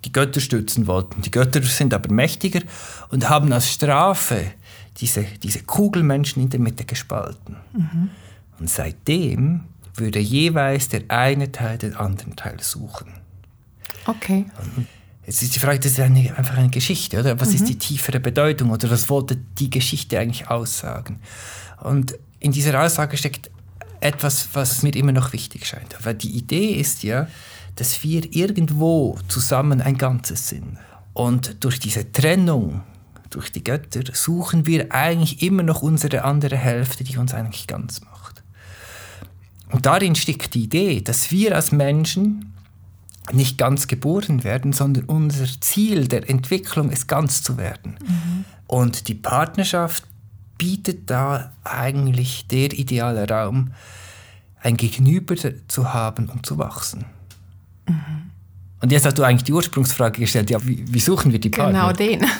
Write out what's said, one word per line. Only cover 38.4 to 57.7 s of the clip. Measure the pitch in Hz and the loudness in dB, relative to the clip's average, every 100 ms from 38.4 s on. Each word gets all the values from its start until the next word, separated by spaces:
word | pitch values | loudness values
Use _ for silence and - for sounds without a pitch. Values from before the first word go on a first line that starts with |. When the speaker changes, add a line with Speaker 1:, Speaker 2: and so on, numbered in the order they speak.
| - - - - - - - - - - - - - | -20 -20 -20 -20 -20 -18 -20 -18 -20 -20 -20 -20 -2
Speaker 1:
Und | 127 135 | 2 4
darin | 170 190 160 | 4 4 2
steckt | - 117 - | 0 -4 -2
die | 123 | -2
Idee, | 107 156 196 120 | 0 2 2 0
dass | 95 120 - | 0 -2 0
wir | 180 214 185 | 2 4 2
als | - | 2
Menschen | 147 139 147 160 - 208 208 - - - - - - - - - | 4 4 4 2 2 0 0 -6 -16 -20 -20 -20 -20 -20 -20 -2
nicht | 127 131 127 | 2 2 2
ganz | 127 143 - | 2 2 0
geboren | 127 143 180 202 139 | -2 0 -2 0 0
werden, | 95 123 139 | 0 -2 0
sondern | 135 139 131 131 | 0 2 0 2
unser | 156 151 143 131 - | 0 2 0 -2 -2
Ziel | - - 214 196 127 | -2 0 2 2 2
der | 127 - | 0 0
Entwicklung | 131 127 185 190 - 147 | 0 0 -2 -2 -2 0
ist, | 147 - | -2 -2
ganz | 143 147 - | 0 2 0
zu | - 123 | -2 -4
werden. | 87 - 101 104 262 | -4 -8 -12 -12 -2
Speaker 2:
Mhm. | 175 165 180 190 - - | -2 -2 -4 -6 -14 -2
Speaker 1:
Und | 127 123 120 - | 2 2 0 -6
die | 107 | -4
Partnerschaft | - 127 160 - 190 180 170 - - - - - - - | 0 0 0 0 0 0 -2 -4 -10 -20 -20 -20 -20 -8
bietet | 175 196 196 180 - | -4 -2 -4 -6 -2
da | 127 135 139 131 - | 0 0 -2 -6 -14
eigentlich | - - 127 139 139 123 127 - - | -10 -4 -2 0 2 2 0 -4 -2
der | 127 139 - | 0 2 0
ideale | 127 123 120 113 104 | -2 0 0 0 0
Raum, | 110 104 127 131 - - - - - - - _ - | 0 0 0 -2 -6 -18 -20 -20 -20 -20 -20 _ -4
ein | 120 117 | 0 2
Gegenüber | 117 - 135 175 180 170 131 - - | 0 4 4 4 0 -2 -2 -6 -8
zu | - 127 | -2 0
haben | 123 110 110 113 | 0 -2 -2 -6
und | - - | -6 -6
zu | 104 | -4
wachsen. | - - - - - - - - - - - | -4 -6 -8 -8 -12 -16 -20 -20 -20 -20 -20